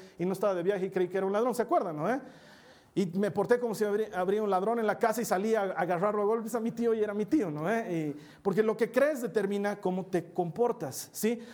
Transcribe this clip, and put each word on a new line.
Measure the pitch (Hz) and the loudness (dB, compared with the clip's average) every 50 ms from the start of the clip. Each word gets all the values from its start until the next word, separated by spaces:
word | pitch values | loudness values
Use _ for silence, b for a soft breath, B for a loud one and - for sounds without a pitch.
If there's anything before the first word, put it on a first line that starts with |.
| B B B B | B B B B
y | 170 | -2
no | 185 190 | -2 -2
estaba | - 214 202 190 | 0 0 0 0
de | 175 170 | 0 0
viaje | 190 208 185 190 | 0 0 0 0
y | 190 | -2
creí | 190 190 185 175 | 0 0 0 0
que | 185 190 | 0 -2
era | 190 | 0
un | 190 202 | 0 0
ladrón. | 208 240 254 240 | 0 0 0 0
¿Se | 240 220 | 0 0
acuerdan, | 233 339 330 226 180 156 | 2 2 0 0 0 -4
no, | 151 156 196 | -4 -2 -2
eh? | 247 285 - B B B B B B B B B B B B B B | -2 -2 -4 B B B B B B B B B B B B B B
Y | 165 202 | -2 -2
me | 165 - 196 208 196 | 0 0 0 0 0
porté | - 208 196 196 240 247 | 0 0 2 2 2 2
como | 247 226 202 | 2 0 -2
si | - 208 | 0 0
habrí-, | 208 202 214 214 208 - | 0 0 0 -2 -2 -2
habría | 180 185 185 202 214 214 | -2 0 0 2 0 2
un | 202 | 2
ladrón | 190 180 190 220 233 233 | 2 2 2 2 0 0
en | 220 | 2
la | 208 190 - | 0 0 2
casa | 233 220 220 240 220 | 2 0 2 0 -2
y | |
salí | - 202 185 202 226 220 | 0 0 0 2 2 2
a, | 214 196 | 2 0
a | 185 165 | 0 0
agarrarlo | 160 180 165 180 165 190 214 208 208 202 | -2 0 0 0 0 0 0 0 2 2
a | |
golpes | 202 226 233 220 220 214 | 2 0 0 -2 -4 -4
a | 233 | -4
mi | 220 233 226 | -2 -4 -2
tío | - 233 233 226 | 0 0 0 2
y | 220 208 | 2 0
era | 208 202 | 0 0
mi | 208 208 | -2 -2
tío, | - 302 311 214 170 | 2 2 2 2 2
¿no, | 147 151 156 180 | -2 -2 0 0
eh? | 226 226 220 180 175 165 156 147 143 | 0 0 0 -2 -2 -2 -2 -2 -4
Y, | B B B B B B | B B B B B B
porque | 202 175 208 220 | 0 2 4 4
lo | 220 208 | 4 4
que | 214 233 214 | 2 0 2
crees | 226 254 277 302 311 240 247 | 4 4 4 4 2 0 -2
determina | 202 165 214 196 196 202 202 202 202 202 202 | -2 0 0 0 0 0 0 0 -2 -2 -2
cómo | - 185 185 185 180 | -2 -2 -2 -2 -4
te | 185 - 170 170 165 - | -2 -2 -2 -2 -2 -4
comportas, | - 175 170 156 220 240 240 220 - 165 131 123 - - - - | -4 -4 -2 0 2 2 2 2 -2 -4 -8 -8 -8 -12 -12 -6
¿sí? | - - 220 240 226 B B | -2 0 0 0 0 B B